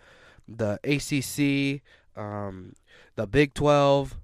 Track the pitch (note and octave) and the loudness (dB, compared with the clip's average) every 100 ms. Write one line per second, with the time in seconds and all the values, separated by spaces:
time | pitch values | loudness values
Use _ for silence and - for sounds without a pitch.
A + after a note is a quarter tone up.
0 | _ - - - - A2+ G#2 G2+ C3+ C#3+ | _ -20 -20 -20 -14 -4 -2 -2 -2 -2
1 | - C#3+ - - C#3+ C#3 C#3 C#3 - _ | 0 -4 -2 0 0 2 0 -4 -10 _
2 | _ G#2 G#2 G#2 G2+ F#2+ F#2+ - _ - | _ -12 -8 -8 -8 -10 -16 -20 _ -20
3 | - - G#2 C3+ D3 - D3 C#3+ C#3 C#3 | -12 -8 0 2 2 2 4 6 6 4
4 | C3 - | 0 -8